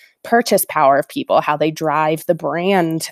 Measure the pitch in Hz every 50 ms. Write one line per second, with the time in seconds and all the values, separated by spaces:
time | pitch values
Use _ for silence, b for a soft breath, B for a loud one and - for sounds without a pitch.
0 | b b b b - - - 233 240 - - 190 - - - 156 151 135 139 139
1 | 151 - - 147 131 - 92 120 - - 151 151 156 156 156 - 160 156 143 156
2 | 156 156 160 156 - - 175 160 - 147 143 165 175 190 202 190 170 165 160 160
3 | - -